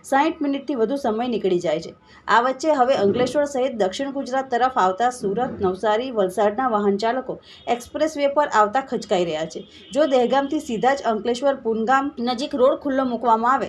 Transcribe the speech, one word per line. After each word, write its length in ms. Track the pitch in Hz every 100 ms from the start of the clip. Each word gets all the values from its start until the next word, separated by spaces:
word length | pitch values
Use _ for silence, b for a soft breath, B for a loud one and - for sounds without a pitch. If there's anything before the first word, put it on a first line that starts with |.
સાઈઠ 420 | - 269 311 330 285
મિનિટથી 320 | 277 269 262
વધુ 220 | 220 277
સમય 280 | 240 214 247
નીકળી 320 | 220 190 175
જાય 240 | 165 160 165
છે. 80 | - B B -
આ 120 | 220
વચ્ચે 360 | 254 262 320 285
હવે 200 | 247 277
અંકલેશ્વર 480 | 202 233 247 294 285
સહિત 340 | 254 269 233
દક્ષિણ 320 | 190 233 277
ગુજરાત 400 | 269 254 262 262
તરફ 260 | 247 262 254
આવતા 300 | 185 - 247
સુરત, 460 | 247 196 208 247 -
નવસારી, 540 | 190 190 220 214 262
વલસાડના 560 | 220 190 185 208 214 262
વાહન 320 | 214 202 196
ચાલકો 380 | 226 254 254 160 B B B
એક્સપ્રેસ 480 | 240 - 285 311 302
વે 140 | 277 294
પર 100 | 285
આવતા 320 | 214 208 262 262
ખચકાઈ 420 | 240 - 185 170
રહ્યા 220 | 156 160
છે. 180 | - - B B
જો 180 | 233 302
દહેગામથી 560 | 262 233 269 277 311
સીધા 320 | 294 214 247 277
જ 140 | 233
અંકલેશ્વર 480 | 214 233 247 277 269
પુનગામ 560 | 226 226 220 262 285 277
નજીક 340 | 240 240 285 254
રોડ 180 | 254 320
ખુલ્લો 280 | 285 262 262
મૂકવામાં 480 | 233 247 220 233
આવે 140 | 269